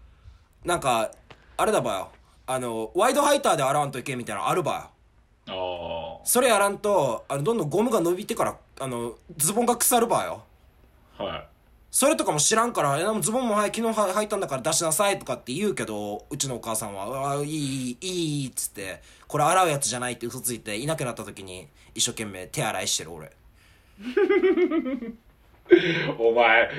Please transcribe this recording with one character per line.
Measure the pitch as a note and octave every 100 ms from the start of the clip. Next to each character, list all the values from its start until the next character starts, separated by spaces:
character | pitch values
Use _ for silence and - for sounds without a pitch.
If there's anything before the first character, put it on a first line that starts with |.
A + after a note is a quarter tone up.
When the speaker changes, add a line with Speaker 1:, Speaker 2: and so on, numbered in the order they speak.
| - - - - _ _
Speaker 1:
な | - E3+
ん |
か、 | C#3 A#2 G#2+ - - - - -
あ | F#3+
れ |
だ | G3+
ば | A#2+
よ。 | G2 F2 - _ _ -
あ | C3
の、 | B2+ A2+ A2 F3
ワ | A3+
イ |
ド | C4+
ハ | C#4+
イ | C#4+
タ | B3+
ー | E3
で |
洗 | C3 C#3+
わ | C#3+
ん |
と | C3
い |
け | A#2+ B2+
ん |
み |
た | A2+
い | G#2
な |
の | A#2+
あ | E3
る |
ば | C#3+ F#2
よ。 | - _ _ _ _ _ - F#2+ F#2 F2 E2+ E2+ D#2+ -
そ | - A#3
れ | B3+
や | G#3
ら | G3+
ん | G3+
と、 | G#3 G3 C#3 A2 -
あ | C#3
の、 |
ど | D3+
ん | A#3
ど | D3+
ん |
ゴ | E3+
ム | A#3
が | -
伸 | E4+ F4+
び | G#3
て | A#3
か | A#2
ら、 | - _ -
あ | C3
の、 | A#2+ A#2 A2+ - E3+
ズ | C#3+
ボ | G#3
ン | A#3+
が | A#3+
腐 | - B3
る | A3+
ば | D3+
よ。 | F#2 F#2 - _ _ _ - _ _ -
Speaker 2:
は | G2 D#2
い。 | - _ _ - _
Speaker 1:
そ | - C4+
れ | D#4
と | G#3+
か |
も | D3+
知 | - A3
ら | A#3+
ん |
か | A3
ら、 | D3 C#3+
「え、 |
で | F#3
も | A3
ズ | D#3
ボ | A3+
ン | B3
も、 |
は | G#3 G#3
い、 |
昨 | G3+
日 | A3+ G#3+
は-、 | G3+ F#3
履 |
い | G#3+
た | G#3
ん |
だ | F#3
か | C3+
ら |
出 | C#3
し | D#3+
な | E3
さ | D3+ G3+
い」 | G3
と | -
か | B2
っ |
て | -
言 | C3+ G#3
う | -
け | A2+
ど、 | G#2+ G#2 G#2 -
う | C#3+
ち | C#3
の | A#2+
お |
母 | G#2+ A2
さ | A2
ん | G2
は、 | G2+
「う |
わ、 | C3+ C#3 C#3+
い |
い、 | D3
い | D#3 C#3 C3+ B2+ A#2+
い、 |
い | F#3 F3+ E3 D3 C3
い」 |
っ | -
つ | -
っ |
て、 | - F#2+ F2 - - -
「こ | D3+
れ |
洗 | D3 F#3 F3+
う |
や | C#3+
つ | -
じ | B2
ゃ |
な | B2
い」 |
っ | A#2+
て | A#2+
嘘 | B2
つ | A#2 A#2
い |
て、 | A2 G#2
い | C#3
な | D#3+
く | C3
な |
っ |
た | A2+
時 | G#2 G2
に | F#2+ F#2 F#2 _ -
一 | -
生 | -
懸 | A2+ A2
命 | F#2+ F2+
手 | -
洗 | A#2 F#2+
い | G2+
し | -
て |
る、 | E2
俺。 | E2 D2+ - - _ _ _ _ -
Speaker 2:
<laughs> | G#3+ B3 G4 G4+ F#4 F4 F4 D#4+ B3+ C4+ A3+ - _ _ _ - - E3+ F3+ D#3 D3+ -
お | A#2
前、 | A#2 A#2 A2+ A#2